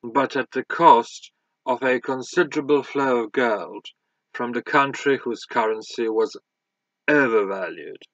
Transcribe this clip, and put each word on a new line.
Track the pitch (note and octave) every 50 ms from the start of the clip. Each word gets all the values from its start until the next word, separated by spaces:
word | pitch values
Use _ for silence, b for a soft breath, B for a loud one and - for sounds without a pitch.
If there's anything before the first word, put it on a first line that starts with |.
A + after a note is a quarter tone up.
| _
but | A#2+ A2+ C#3+ C3+ - -
at | C#3 B2 -
the | - C3 B2
cost | _ - - E3+ E3 C3 A#2 A2+ - - - - - _ _ _ _ _ _ _
of | - B2+ A#2 C3+
a | C3 B2+ A#2+
considerable | - - C3 C3 B2 - - F3 D#3 D3 C3 D3+ D3 C3+ D3 C#3+ B2+
flow | - - C#3+ C#3 C3+ B2+ A#2+ A#2
of | G#2
gold | _ - B2+ A#2 A2 G2+ E2+ D2+ F2+ G#2 _ - - _ _ _ _ _ _ _ _
from | - B2 A#2+ A#2+
the | A#2+ -
country | - - D3 C#3 C#3 C3+ - - C#3+ C#3
whose | B2 - B2 A#2 G2+ -
currency | - - B2 A2+ A2 A2 A2 G#2+ - - - A#2 A2+
was | A2 A2 A2 G#2 - - _ _ _ _ _ _ _ _ _ _ _ _ _
overvalued. | - D3+ D3 C#3 B2 A2+ A2 G2+ F#2+ G2 G2 F#2 E2+ E2 E2+ D2+ D#2 D2+ - - _